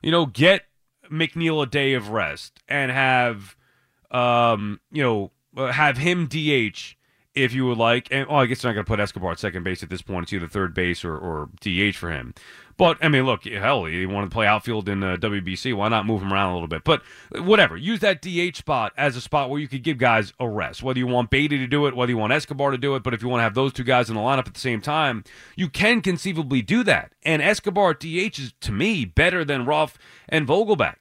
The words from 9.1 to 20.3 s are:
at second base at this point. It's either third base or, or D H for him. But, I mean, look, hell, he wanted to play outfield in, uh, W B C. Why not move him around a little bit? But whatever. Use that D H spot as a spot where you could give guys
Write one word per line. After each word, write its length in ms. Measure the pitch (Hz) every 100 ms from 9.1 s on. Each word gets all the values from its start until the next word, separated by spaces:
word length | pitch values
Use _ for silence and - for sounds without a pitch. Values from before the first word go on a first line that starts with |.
| - 87
at 60 | 85
second 240 | 104 90
base 200 | 87 90
at 60 | 73
this 120 | 92
point. 220 | - 92
It's 100 | 85
either 140 | 101 82
third 260 | 104 92
base 320 | 82 90 85 87
or, 100 | 78
or 340 | 90 78 73 -
D 220 | 104 90
H 160 | 101 92
for 120 | 87
him. 240 | 76 62 - - - - -
But, 220 | 180 160
I 60 | 156
mean, 160 | 143 131
look, 180 | 110
hell, 400 | 110 101 107 135
he 220 | 82 85 92
wanted 220 | 101 98
to 60 |
play 140 | 113 104
outfield 400 | 107 - 110 98
in, 160 | 98
uh, 140 | 95 90
W 240 | 107 101
B 140 | 92 92
C. 180 | 131
Why 160 | 107 107
not 160 | 113 104
move 160 | 107
him 100 | 98
around 200 | 98 98
a 20 |
little 160 | 90 82
bit? 160 | 80 -
But 180 | 151 - - -
whatever. 420 | - 175 214 170 87
Use 240 | 160 220
that 220 | 208 175
D 180 | 185 170
H 160 | 175 -
spot 360 | - 135 107 -
as 220 | 143 123
a 40 |
spot 280 | - 151 131
where 100 | 143
you 80 | 143
could 160 | 131
give 140 | 127 139
guys 360 | 127 113 101